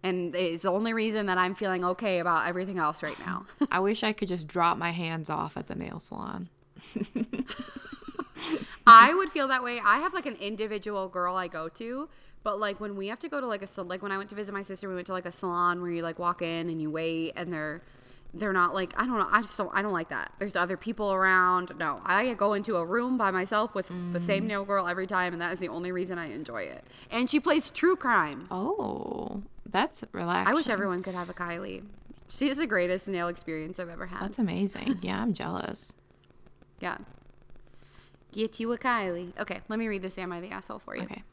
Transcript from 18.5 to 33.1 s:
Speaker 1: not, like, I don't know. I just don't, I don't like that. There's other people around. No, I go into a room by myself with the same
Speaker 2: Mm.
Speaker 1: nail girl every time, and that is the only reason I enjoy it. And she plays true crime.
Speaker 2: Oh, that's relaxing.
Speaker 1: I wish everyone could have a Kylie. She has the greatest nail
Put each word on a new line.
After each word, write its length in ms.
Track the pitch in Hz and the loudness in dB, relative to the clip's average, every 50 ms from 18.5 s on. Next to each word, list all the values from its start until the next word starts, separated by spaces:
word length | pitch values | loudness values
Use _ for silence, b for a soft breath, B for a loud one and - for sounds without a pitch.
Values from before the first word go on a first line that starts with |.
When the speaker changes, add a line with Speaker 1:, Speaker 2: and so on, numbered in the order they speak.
Speaker 1:
not, 220 | 190 185 175 175 147 | 4 4 4 4 2
like, 180 | 190 185 175 - | 0 -4 -4 -2
I 100 | - 240 | -2 -2
don't 120 | 254 247 214 | 0 0 0
know. 100 | 185 - | 0 2
I 120 | - 214 | 2 2
just 140 | 233 208 - | 2 0 -4
don't, 140 | - 202 - | -4 -4 -2
I 100 | - 196 | 0 -2
don't 100 | 202 214 | 0 0
like 160 | 190 170 165 - | -2 -2 -2 -4
that. 240 | 143 117 73 - - - | -4 -6 -6 -6 -6 -6
There's 160 | 196 208 - | -6 -2 2
other 200 | 180 175 175 185 | 0 2 2 0
people 360 | 170 - 226 226 - 214 202 | -4 -4 -8 -4 -2 -2 0
around. 600 | 190 185 190 190 185 185 180 180 180 180 180 170 - - | 2 4 4 6 6 8 6 6 4 4 2 -2 -6 -4
No, 220 | 170 156 139 - - | -2 -2 -2 -2 0
I 300 | - 180 202 233 254 233 | 2 2 4 4 2 2
go 200 | 190 202 202 214 | 2 2 2 2
into 200 | 202 208 226 214 | 2 0 0 0
a 80 | 175 170 | 0 0
room 320 | 165 190 233 240 254 254 | 2 0 0 2 2 0
by 140 | 247 220 190 | 2 2 2
myself 440 | 185 185 180 196 226 214 214 226 - | 2 2 0 2 2 0 0 0 -2
with 160 | 196 185 - 180 180 175 175 | -4 -6 -4 -6 -8 -6 -4
the 80 | 175 175 | -2 -2
same 240 | 175 175 196 196 208 | 0 2 2 2 2
Speaker 2:
Mm. 40 | 220 | 0
Speaker 1:
nail 160 | 208 202 196 | -2 -2 0
girl 240 | 196 202 196 185 175 | 2 2 2 2 2
every 180 | 175 185 190 | 0 -2 -2
time, 260 | 185 202 185 180 180 | 0 0 0 0 0
and 80 | 175 170 | 0 -2
that 120 | 170 175 | -4 -4
is 80 | 180 180 | -2 -4
the 80 | 190 147 | -4 -4
only 240 | 110 170 175 180 | -4 -4 -4 -4
reason 260 | 180 180 185 180 185 175 | -2 -2 -4 -4 -4 -6
I 140 | 170 147 | -6 -6
enjoy 300 | 104 127 156 - 117 110 | -8 -8 -8 -8 -6 -6
it. 200 | 92 71 62 - - B B B B B | -6 -8 -10 -14 -16 B B B B B
And 180 | - 233 247 247 | -2 0 0 2
she 80 | - 302 | 2 2
plays 320 | - 320 302 311 - - | 4 6 4 4 4 0
true 240 | - - - 339 370 | -2 2 4 4 4
crime. 540 | - - 269 233 196 160 151 139 120 165 185 | 4 2 4 4 4 4 2 -4 -10 -10 -6
Speaker 2:
Oh, 920 | 185 180 202 269 392 440 - - - - - - - - - - - - - - - - - - | -4 -4 -2 -2 -2 -2 -2 -4 -4 -4 -6 -6 -6 -6 -6 -8 -8 -8 -10 -10 -14 -16 -14 -4
that's 320 | - 190 247 - - - - - | 0 0 0 0 -4 -12 -14 -10
relaxing. 380 | - 196 175 170 180 180 190 190 | -8 -6 -2 0 0 2 4 4
Speaker 1:
I 40 | 247 | 4
wish 140 | 320 311 - | 4 2 2
everyone 340 | 220 190 202 196 180 180 180 | 0 0 0 -2 -2 -4 -4
could 100 | 190 180 | -6 -8
have 160 | 180 175 175 | -8 -8 -8
a 40 | 175 | -8
Kylie. 500 | - 180 170 170 170 - - 95 - 202 202 - - - - - - - - | -8 -6 -6 -6 -6 -6 -8 -10 -12 -12 -14 -18 -18 -18 -20 -20 -20 -16 -14
She 200 | - - 262 302 | -4 0 0 0
has 80 | 269 | 2
the 100 | 277 320 | 0 -2
greatest 420 | 240 226 185 175 180 180 190 185 | 0 2 2 2 2 0 -2 -2
nail 200 | 202 | -4